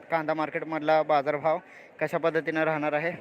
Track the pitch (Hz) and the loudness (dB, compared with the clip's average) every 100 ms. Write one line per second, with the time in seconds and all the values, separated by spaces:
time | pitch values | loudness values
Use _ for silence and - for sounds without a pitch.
0 | - 165 156 156 151 165 156 156 151 156 | -4 -2 0 -2 -2 -4 -6 -4 2 4
1 | 151 151 139 147 156 165 - - - - | 4 2 2 0 0 -2 -4 -20 -16 -6
2 | 156 170 160 160 156 160 160 156 151 147 | -2 0 0 0 -2 0 0 0 0 -2
3 | 165 175 | -2 -6